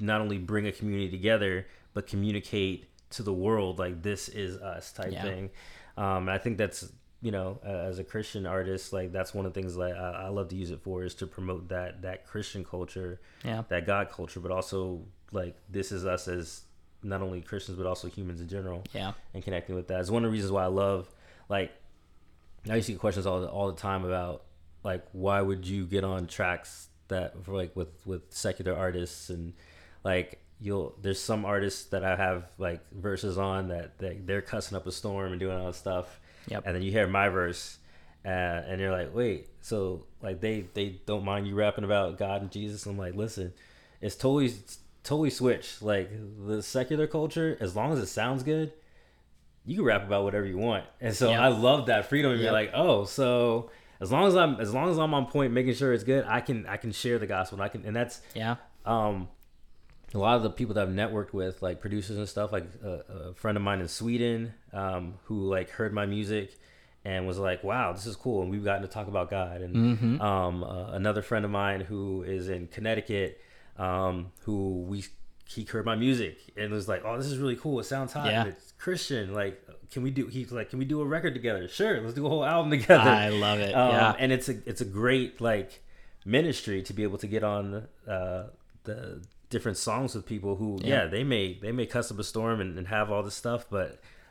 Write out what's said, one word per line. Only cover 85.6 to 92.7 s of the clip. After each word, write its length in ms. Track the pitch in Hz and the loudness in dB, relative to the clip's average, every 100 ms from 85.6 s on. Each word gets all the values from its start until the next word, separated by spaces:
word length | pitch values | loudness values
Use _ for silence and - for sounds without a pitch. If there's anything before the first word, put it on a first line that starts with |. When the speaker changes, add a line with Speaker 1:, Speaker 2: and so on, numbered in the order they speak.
| 95 - - - - - 98 | 0 -10 -20 -20 -18 -12 2
Speaker 1:
ministry 560 | 123 165 127 - 98 | 4 4 0 -2 -2
to 100 | 95 | -2
be 100 | 101 | -2
able 140 | 104 98 | -2 -2
to 80 | 104 | -2
get 160 | 107 | 0
on, 460 | 104 104 101 101 110 - - | 0 0 -2 -6 -8 -14 -6
uh, 380 | 95 92 92 104 - - - | -4 -4 -4 -8 -14 -20 -16
the 380 | - 110 - - 87 - - | -10 -10 -10 -12 -16 -20 -6
different 260 | 117 117 92 | -4 -2 -2
songs 380 | - 110 131 | -2 0 -2
with 100 | 110 | -4
people 320 | - 107 98 98 | -6 -4 -2 -2
who, 220 | 107 98 | -2 -2
Speaker 2:
Yeah. 220 | 131 135 | 2 2
Speaker 1:
yeah, 40 | 85 | 2
they 160 | 101 | 0
may, 340 | 139 117 95 90 | 2 2 0 -2
they 120 | 104 | -4
may 120 | 123 | -2
cuss 260 | 113 123 117 | -2 -2 -2
up 80 | 98 | -4
a 60 | |
storm 340 | 104 110 113 110 | -4 -2 0 0
and, 180 | 95 | -2